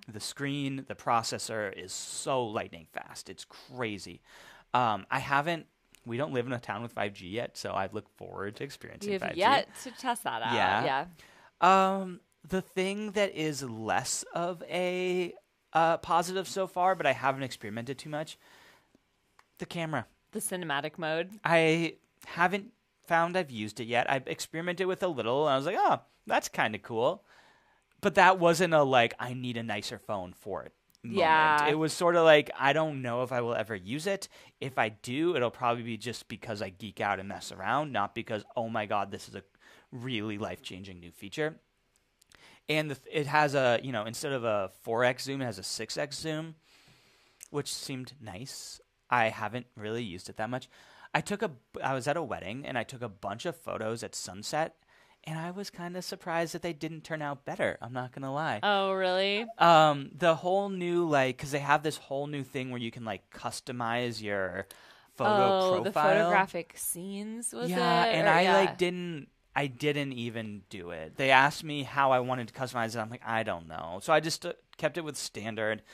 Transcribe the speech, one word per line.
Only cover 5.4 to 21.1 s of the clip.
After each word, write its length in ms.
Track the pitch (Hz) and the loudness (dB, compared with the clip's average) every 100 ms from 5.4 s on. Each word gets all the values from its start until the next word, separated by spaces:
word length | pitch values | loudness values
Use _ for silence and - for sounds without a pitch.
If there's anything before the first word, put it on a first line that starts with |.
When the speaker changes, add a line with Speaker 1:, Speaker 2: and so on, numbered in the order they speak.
| 151 170 - _ _ _ 120 | 2 -2 -6 _ _ _ -8
Speaker 1:
we 100 | 117 | -4
don't 160 | 156 | -2
live 160 | 131 120 | -2 -2
in 60 | |
a 60 | 123 | -4
town 220 | - 104 | -4 -6
with 120 | 117 | -6
five 180 | - 104 | -4 -4
G 160 | 101 90 | -4 -8
yet, 300 | 107 120 - | -6 -6 -8
so 140 | 101 | -6
I 180 | 95 95 | -4 -4
look 160 | 107 - - | -6 -12 -16
forward 400 | 92 92 101 107 | -14 -8 -8 -8
to 80 | |
experiencing 480 | 139 - - - 208 | -12 -12 -16 -10 -6
Speaker 2:
You've 100 | 196 | -4
Speaker 1:
five 120 | - | -4
G. 80 | 165 | 2
Speaker 2:
yet 260 | 208 269 - - | 4 4 0 -10
to 80 | 262 | -16
test 320 | - 262 240 | -10 -6 -4
that 180 | - 117 | -4 -4
out. 120 | 113 | 0
Speaker 1:
Yeah. 520 | 117 95 104 143 135 175 - - - - - | 2 4 2 2 -2 -4 -12 -20 -20 -18 2
Speaker 2:
Yeah. 360 | 175 190 190 196 | 6 6 6 0
Speaker 1:
Um, 220 | 185 175 _ _ 151 | -4 -10 _ _ -4
the 140 | 185 | -4
thing 500 | - - 185 202 214 | -4 -4 -2 -2 -4
that 240 | 202 202 - | 0 0 0
is 260 | 156 135 | -2 -2
less 640 | 135 110 110 92 131 - - | -6 -6 0 0 0 -4 -4
of 300 | 285 175 175 - | -4 -4 -4 -6
a, 640 | 170 180 185 185 180 175 - _ _ _ | -2 -2 0 0 0 -2 -6 _ _ _
uh, 240 | 160 165 165 | 2 4 2
positive 500 | - 170 175 190 180 | 2 2 2 -2 -4
so 200 | 190 190 | -4 -4
far, 280 | 180 185 180 | 2 2 4
but 100 | 147 | 2
I 60 | |
haven't 320 | 120 131 131 | 4 2 0
experimented 560 | 131 - 107 110 120 135 | -4 -8 -8 -8 -8 -8
too 100 | 156 | -8
much, 280 | 147 156 - _ - - _ _ _ _ _ _ _ _ - | -8 -8 -12 _ -20 -20 _ _ _ _ _ _ _ _ -14
the 80 | 175 | -10
camera. 420 | 175 160 143 110 _ _ | -6 -4 -4 -6 _ _
Speaker 2:
The 80 | 214 | -10
cinematic 580 | - 185 165 139 151 - | -6 -6 -4 -4 -4 -6
mode? 400 | 156 | -4